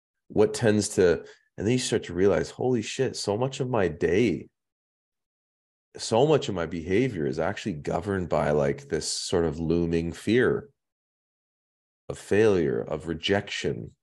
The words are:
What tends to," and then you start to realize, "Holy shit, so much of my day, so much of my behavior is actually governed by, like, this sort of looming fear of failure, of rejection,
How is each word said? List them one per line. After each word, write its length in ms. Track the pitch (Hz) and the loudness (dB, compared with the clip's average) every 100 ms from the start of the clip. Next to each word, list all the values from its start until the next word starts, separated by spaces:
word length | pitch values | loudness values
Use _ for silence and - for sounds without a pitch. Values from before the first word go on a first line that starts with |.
| _ _ - | _ _ -4
What 260 | 98 107 | 2 2
tends 360 | 107 113 104 95 | 4 2 4 2
to," 340 | - 90 78 - - _ - | 4 4 4 -2 -20 _ -4
and 100 | 98 | 0
then 60 | |
you 60 | 127 | 0
start 260 | 127 110 | 0 -2
to 100 | - | -2
realize, 360 | 87 98 82 78 | 0 2 2 -2
"Holy 320 | - 120 123 | -4 -2 -2
shit, 340 | 104 - 123 - | -2 -4 -4 -2
so 200 | - 101 | -4 -2
much 220 | 135 135 | -2 -4
of 100 | 127 | -2
my 200 | 120 90 | 0 0
day, 600 | 76 80 92 120 71 - _ _ _ _ _ _ _ _ _ _ _ _ _ _ - | 0 0 2 2 0 -8 _ _ _ _ _ _ _ _ _ _ _ _ _ _ -14
so 300 | - 110 151 | 0 2 4
much 200 | 147 - | 2 0
of 60 | |
my 120 | 92 80 | -4 -4
behavior 600 | 87 78 98 131 95 69 | -6 -2 0 0 -2 -2
is 140 | 71 | -2
actually 320 | 82 101 110 | -4 -4 -6
governed 540 | 76 80 82 98 98 85 | -6 -4 -4 -2 -4 0
by, 240 | 76 73 | 0 2
like, 360 | 73 71 71 - | 2 2 -2 -6
this 200 | 78 - | -6 -4
sort 360 | - - 92 | -6 -2 0
of 140 | 82 76 | 0 -2
looming 540 | 80 85 85 82 85 | 0 0 0 0 -2
fear 560 | 80 - 120 101 - - _ _ _ _ _ _ _ _ _ _ _ _ _ - | -4 0 2 2 0 -6 _ _ _ _ _ _ _ _ _ _ _ _ _ -14
of 80 | - | -14
failure, 640 | - 98 110 92 71 58 | 0 4 6 4 2 0
of 260 | - 76 80 | -4 -6 -6
rejection, 840 | 80 - 98 - - 82 58 55 - | -4 0 0 -2 -6 -4 -6 -10 -14